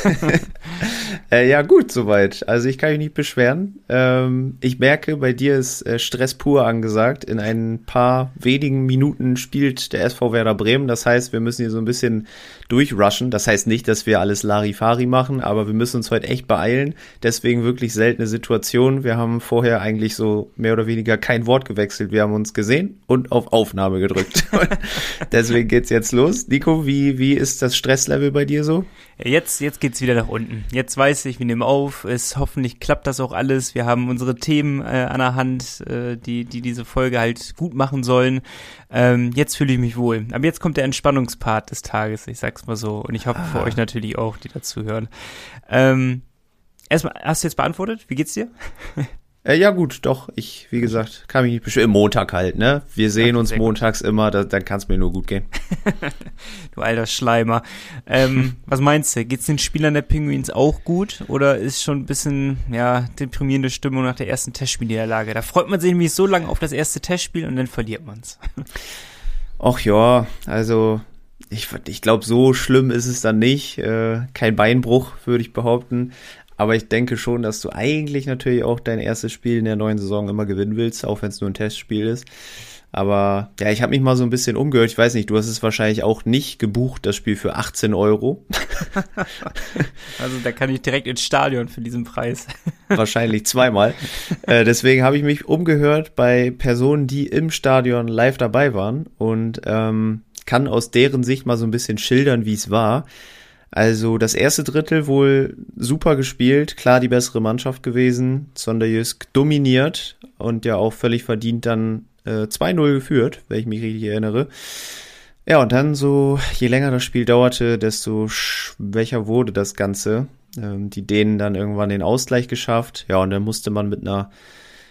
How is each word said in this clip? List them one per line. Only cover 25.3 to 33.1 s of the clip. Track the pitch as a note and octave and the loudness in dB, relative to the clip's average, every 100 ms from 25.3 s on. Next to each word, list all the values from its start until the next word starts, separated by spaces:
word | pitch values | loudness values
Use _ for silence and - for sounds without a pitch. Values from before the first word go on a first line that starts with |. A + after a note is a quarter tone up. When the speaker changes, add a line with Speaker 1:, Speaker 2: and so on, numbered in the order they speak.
Speaker 2:
Deswegen | A#2 A#2 A#2+ A2+ | 2 2 2 4
geht's | A#2+ A#2+ | 2 2
jetzt | A#2 A2+ | 0 2
los. | A#2+ D3 B3 - | 2 4 2 0
Nico, | C#3 D3+ D#3+ C#3+ | 0 2 2 2
wie, | C#3 C#3 C3 | 2 2 2
wie | C3 | 2
ist | C#3 C3+ - | 2 0 0
das | B2+ - | -2 0
Stresslevel | C3 C3 - C#3+ C#3+ | 0 0 2 0 2
bei | C#3+ | 0
dir | C#3+ D3 | 0 0
so? | D3+ E3 F3+ - - - | 0 0 -2 -10 -20 -10
Speaker 1:
Jetzt, | A#2+ D3 - - | 0 0 0 -4
jetzt | C#3+ - | -4 -2
geht's | C#3 A#2 | -4 -2
wieder | B2+ | 0
nach | A#2 A2 | 2 0
unten. | - A#2 A2 G#2+ | -4 -6 -8 -6
Jetzt | B2 B2+ - | -4 -4 2
weiß | C#3 C#3+ | 2 2
ich, | C3+ A#2+ | -2 -4
wir | A#2+ | -2
nehmen | A#2 | 0
auf. | A#2+ C#3 C#3+ C3 | 2 2 0 -6
Es, | G2 B2 - C3+ | -6 -6 -4 -4
hoffentlich | C#3 - B2+ - | -4 -2 -4 -4
klappt | - D3 | -2 -2
das | C#3+ | -2